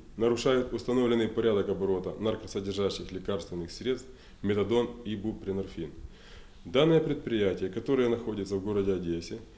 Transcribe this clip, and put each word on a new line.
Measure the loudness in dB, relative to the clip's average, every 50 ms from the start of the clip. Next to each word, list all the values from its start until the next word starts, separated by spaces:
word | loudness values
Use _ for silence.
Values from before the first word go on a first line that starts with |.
| -14 -16 -2
нарушают | 2 4 4 4 4 4 4 4 4 2 0
установленный | -4 -6 -2 0 2 4 4 4 4 4 2 2
порядок | 2 2 4 4 4 4 2 2
оборота | 0 0 2 2 2 0 0 -4 -6 -2
наркосодержащих | -2 -2 -2 -2 -6 -6 -6 -6 -4 -4 -2 0 0 0 -2 -4 -8 -8
лекарственных | -8 -8 -4 -4 -4 -4 -4 -6 -6 -8 -6 -8
средств | -8 -6 -4 -4 -4 -4 -6 -14 -18 -20 -20 -20 -16 -6
метадон | -2 0 2 2 2 2 4 2 2 0 -4 -8 -8
и | -6 -6 -4
бупринорфин. | -4 -4 -6 -4 -4 -4 -4 -4 -4 -6 -8 -8 -8 -8 -10 -12 -14 -16 -16 -16 -20 -20 -18 -18 -18 -18 -20 -16 -14
Данное | 0 4 4 6 6 6 6
предприятие, | 4 2 -2 -2 -2 -2 2 2 4 2 2 0 -2 -4
которое | -4 -4 -2 0 2 4 4 4
находится | 2 0 -2 -4 -4 -4 -4 -2 -2
в | -2 -2
городе | 0 0 2 2 2 0
Одессе, | 0 0 -2 -2 -4 -4 -8 -10 -12 -12 -16 -20